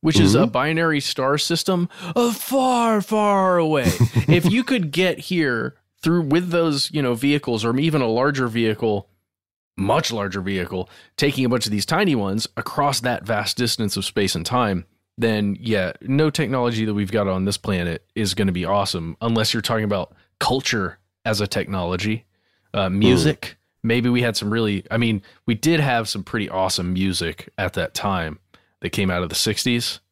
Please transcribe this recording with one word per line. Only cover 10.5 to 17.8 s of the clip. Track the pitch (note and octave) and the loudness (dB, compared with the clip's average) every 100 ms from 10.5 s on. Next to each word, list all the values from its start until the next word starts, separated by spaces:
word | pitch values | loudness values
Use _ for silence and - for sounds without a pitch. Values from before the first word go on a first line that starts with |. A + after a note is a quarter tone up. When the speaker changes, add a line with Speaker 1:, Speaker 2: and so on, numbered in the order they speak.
| F#2+ F2 F#2 F2+ - - - | -4 -4 -6 -8 -12 -20 -2
Speaker 1:
taking | D3 C3+ | -2 0
a | B2+ | 0
bunch | B2 A2+ | 0 -2
of | |
these | G#2 - | -4 0
tiny | D#3+ G3+ | 0 2
ones | C3+ G2 G2+ - - | 0 0 -4 -6 -8
across | - - C#3+ C3 | -8 -2 0 0
that | B2 A#2+ | -2 -4
vast | G2+ G#2+ G2+ - | -2 -4 -2 -2
distance | A#2+ - G#2+ - | -2 -2 -4 -4
of | |
space | F#2+ - G2 E2+ | -4 -2 -2 -2
and | E2 | -2
time, | B2 A2+ F#2 F2 _ _ - | 0 0 -2 -6 _ _ -4
then, | A2+ G#2+ G2+ G2 | 0 0 0 -2
yeah, | A#2+ G#2+ F#2 - | -2 -2 -2 -6
no | - C3+ D#3 | -2 2 2
technology | D3 C#3 C3 A#2+ A2+ | 0 -2 0 -2 -2
that | A2 | -2
we've | G#2 G2+ | -2 0
got | G#2+ G2 | 0 0
on | F#2+ | 0
this | F#2+ G2 | 0 -2
planet | - F#2+ | -2 -2